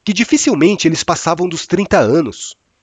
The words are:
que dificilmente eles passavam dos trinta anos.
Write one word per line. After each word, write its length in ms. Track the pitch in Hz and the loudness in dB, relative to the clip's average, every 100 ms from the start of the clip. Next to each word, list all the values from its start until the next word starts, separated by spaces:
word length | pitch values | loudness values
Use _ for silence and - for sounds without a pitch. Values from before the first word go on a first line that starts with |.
que 80 | - | -4
dificilmente 760 | 190 - 311 - 165 170 202 165 | -2 0 0 2 2 2 2 0
eles 160 | 160 | 0
passavam 460 | - 160 170 165 180 | -2 -4 -2 -2 -2
dos 180 | 165 - | -6 -4
trinta 320 | 180 196 190 | -2 2 2
anos. 580 | 110 160 127 - - - _ _ | 4 2 0 -6 -16 -18 _ _